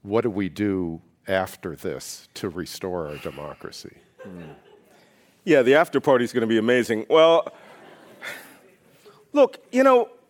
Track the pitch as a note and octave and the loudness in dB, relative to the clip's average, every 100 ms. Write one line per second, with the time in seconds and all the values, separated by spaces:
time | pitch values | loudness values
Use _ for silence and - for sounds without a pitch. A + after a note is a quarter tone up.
0 | G2+ G#2+ A#2 G2 F#2+ D2 G#2 F#2+ F2 E2 | -2 -2 -2 -4 -6 -4 -4 -2 -6 -10
1 | _ _ - F#2+ F#2+ - F#2 D2 F#2+ C2+ | _ _ -6 -4 -4 -10 -14 -12 -10 -10
2 | - - _ - G#2 E2 D#2+ - F#2+ F2+ | -14 -20 _ -12 -12 -10 -12 -12 -10 -8
3 | D2+ D2 E2 C#2 D2 C#2 - - - _ | -10 -12 -14 -14 -16 -16 -18 -18 -20 _
4 | _ _ - F2+ D#2+ - _ _ _ _ | _ _ -20 -18 -20 -20 _ _ _ _
5 | _ _ _ _ - D3 A#2+ C#3+ E3+ C#3 | _ _ _ _ 2 4 6 4 4 0
6 | - B2+ A#2+ B2 A2+ A2+ A2 B2 A#2 A2 | 2 2 2 -2 0 0 2 0 0 -4
7 | A2 D#3 E3 E3 - - - - - - | 0 4 6 4 0 -12 -20 -20 -20 -20
8 | - - - - - _ _ _ _ _ | -20 -20 -18 -18 -20 _ _ _ _ _
9 | _ _ _ D4 C4 - _ B3 C4+ B3+ | _ _ _ 2 2 0 _ 2 4 4
10 | A#3 - _ | 2 -10 _